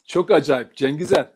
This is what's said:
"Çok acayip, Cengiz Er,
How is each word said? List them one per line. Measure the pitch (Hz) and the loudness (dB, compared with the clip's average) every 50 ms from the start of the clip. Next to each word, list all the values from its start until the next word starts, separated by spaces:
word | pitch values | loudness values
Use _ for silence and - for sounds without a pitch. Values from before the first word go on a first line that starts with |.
| _ | _
"Çok | - - 175 175 196 | -6 -4 -2 2 2
acayip, | 196 151 131 147 135 123 113 - - | 2 2 4 2 0 -2 -4 -8 -6
Cengiz | - 135 135 147 151 175 - 190 | -4 -4 -2 -2 -4 -2 0 0
Er, | 156 123 - _ | 0 0 -2 _